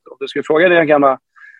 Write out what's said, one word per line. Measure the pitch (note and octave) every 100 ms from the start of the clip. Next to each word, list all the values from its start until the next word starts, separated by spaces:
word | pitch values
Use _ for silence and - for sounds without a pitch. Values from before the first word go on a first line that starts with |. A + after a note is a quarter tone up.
| -
om | -
du | C3+
skulle | C#3+
fråga | C3+ D#3 F3+
dina | F3 D3+
gamla | D3 C#3 C3 _ _ -